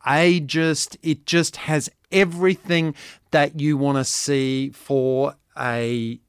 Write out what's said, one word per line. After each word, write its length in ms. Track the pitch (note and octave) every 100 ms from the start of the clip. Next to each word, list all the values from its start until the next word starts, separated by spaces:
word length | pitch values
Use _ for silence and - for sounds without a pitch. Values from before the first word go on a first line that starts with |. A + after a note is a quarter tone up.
| B2+
ageist. 880 | D3 F3 F3 C#3 D#3+ D#3+ D3 - -
It 220 | E3 C#3+ -
just 320 | E3+ D#3+ -
has 320 | - D3+ - _ -
everything 840 | F#3+ F#3+ F3 F#3 F#3 F#3+ E3+ D#3+ C#3+ - - -
that 280 | D#3 C#3+ D#3
you 160 | D3+ C#3+
wanna 300 | C#3 C#3 B2+
see 640 | - - C#3 C3+ C3 C3+
for 680 | - - C#3 C3 C3 C#3+ - _ C#3+
a 600 | B2+ A#2+ A#2 A#2+ A2+ A#2+